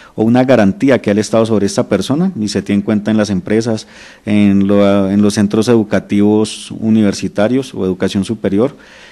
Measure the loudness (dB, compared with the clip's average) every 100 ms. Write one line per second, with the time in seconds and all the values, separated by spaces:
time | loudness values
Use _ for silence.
0 | -14 -2 0 2 4 4 2 2 2 2
1 | 2 0 0 0 2 0 0 -2 -2 -2
2 | -2 -2 -2 -2 -4 -4 -2 -2 0 -2
3 | 0 -2 0 -2 -2 -2 -2 -4 -8 -20
4 | -20 -14 -2 2 4 2 2 2 2 2
5 | 0 2 0 2 0 0 2 2 2 -2
6 | -2 0 2 2 0 -6 -14 -8 0 2
7 | 2 -2 -6 -2 0 0 -4 -6 -4 -2
8 | -2 -2 -4 -4 -2 0 -2 -4 -20 -20
9 | -20